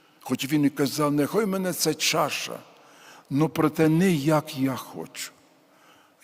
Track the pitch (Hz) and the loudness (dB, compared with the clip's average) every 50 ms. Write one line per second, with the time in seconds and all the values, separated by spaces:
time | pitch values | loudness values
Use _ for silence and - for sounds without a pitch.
0 | _ _ _ _ - - 127 - - 131 151 151 143 139 - - 147 127 117 147 | _ _ _ _ -8 -6 -4 -4 -2 0 0 2 2 2 2 0 0 -2 0 0
1 | 151 147 143 147 143 131 - 202 226 202 190 190 185 185 165 - - 160 151 156 | 0 2 2 2 0 0 2 0 0 0 0 -2 -2 -4 -4 -2 0 -2 0 0
2 | - - - 160 156 135 - - - - - - - - - - - - - - | 0 0 0 2 0 0 -2 -4 -6 -8 -10 -12 -14 -18 -20 -20 -20 -20 -20 -20
3 | - - - - - - 139 135 156 147 - - 156 151 151 - 160 156 156 160 | -20 -20 -20 -20 -10 -4 0 0 0 2 2 2 0 2 2 2 2 4 4 4
4 | 185 196 175 147 135 156 156 151 147 - - 135 131 135 131 110 - - - - | 4 4 2 2 2 2 2 2 0 -2 -4 -4 -2 -2 -2 -4 -8 -12 -12 -14
5 | - - - - - - - _ _ _ _ _ _ _ _ _ _ _ _ _ | -14 -12 -12 -14 -14 -14 -16 _ _ _ _ _ _ _ _ _ _ _ _ _
6 | _ _ _ _ | _ _ _ _